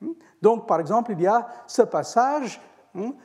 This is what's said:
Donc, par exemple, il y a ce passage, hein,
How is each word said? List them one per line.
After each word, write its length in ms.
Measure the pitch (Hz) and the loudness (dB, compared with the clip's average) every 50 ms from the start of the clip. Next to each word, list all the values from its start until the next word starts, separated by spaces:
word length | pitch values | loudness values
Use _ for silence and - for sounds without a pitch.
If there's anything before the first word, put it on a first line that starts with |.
| - - 339 - - _ _ _ | -12 -12 -12 -12 -16 _ _ _
Donc, 260 | - 208 233 226 226 - | 2 2 2 2 0 0
par 120 | 190 160 | 0 0
exemple, 320 | 165 147 202 233 233 240 | 0 0 0 -2 -2 -2
il 100 | 208 156 | -2 0
y 60 | 175 185 | 2 2
a 200 | 214 233 226 - - - - - | 2 2 0 -4 -12 -18 -18 -2
ce 140 | - - | 2 2
passage, 800 | 226 160 - 160 147 - - 233 247 269 294 302 269 214 - - - - _ _ _ _ - | 2 4 2 -4 -4 -2 2 2 2 2 0 -2 -4 -6 -10 -14 -20 -20 _ _ _ _ -12
hein, 160 | 180 196 240 285 - - | -10 -8 -8 -10 -12 -16